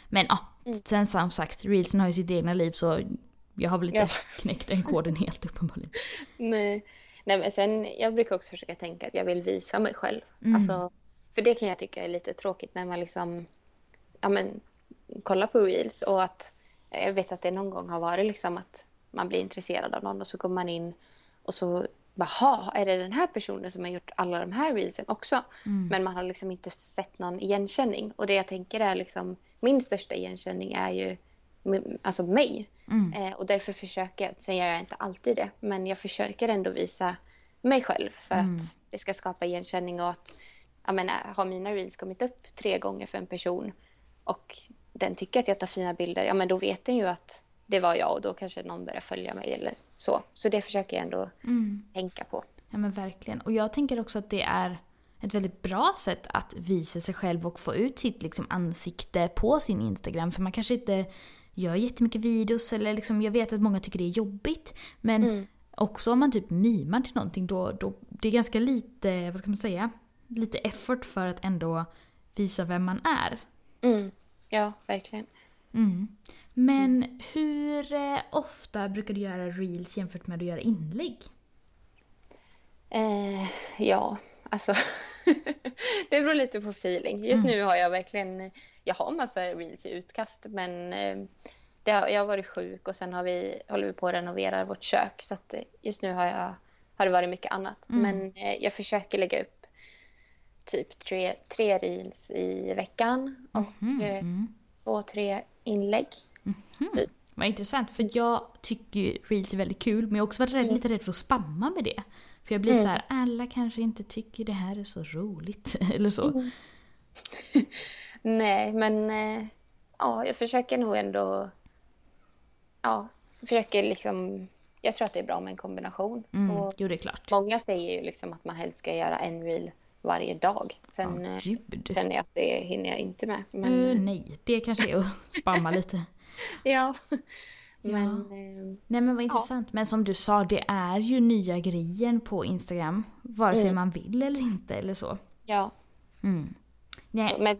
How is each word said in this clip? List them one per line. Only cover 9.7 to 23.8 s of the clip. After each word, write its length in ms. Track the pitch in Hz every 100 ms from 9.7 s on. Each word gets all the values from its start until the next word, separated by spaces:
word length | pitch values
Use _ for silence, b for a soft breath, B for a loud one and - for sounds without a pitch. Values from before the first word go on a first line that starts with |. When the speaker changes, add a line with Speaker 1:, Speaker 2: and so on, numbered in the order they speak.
| -
Speaker 2:
mig 160 | 214
själv. 260 | - - 226 - _
Speaker 1:
Mm. 100 | 220 220
Speaker 2:
Alltså, 340 | 196 185 180 - - - -
för 80 | -
det 120 | 226
kan 140 | 233 208
jag 100 | 180
tycka 260 | - -
är 40 | 175
lite 240 | 175 196
tråkigt 420 | 190 202 185 -
när 100 | 185
man 160 | 180 175
liksom, 460 | 175 185 175 175 170 _ _ _ _ _ _ -
ja, 80 | 196
men, 320 | 202 190 - - _ _ - - -
kollar 240 | - 190 220
på 140 | 233
reels 420 | 190 180 220 -
och 200 | - 190
att, 300 | 185 - - b b b _
jag 220 | - -
vet 200 | 196 185
att 100 | 180
det 80 | 175
någon 200 | 185 196
gång 180 | 180 175
har 120 | 170
varit 260 | 170 175 208
liksom 320 | 202 175 175
att 260 | - - - _ _
man 180 | - 180
blir 120 | 185
intresserad 540 | 190 - - 175 -
av 80 | -
någon 160 | 202 196
och 60 | 196
så 100 | 185
går 100 | 185
man 200 | 185 175
in 260 | 170 170 170 b b b b
och 120 | -
så 320 | - 180 175 - - _
bara, 140 | - 175 -
"Ha, 320 | 262 226 190
är 120 | 208 196
det 100 | 185
den 160 | 185
här 140 | 247 349
personen 440 | 214 - 196 185
som 140 | 185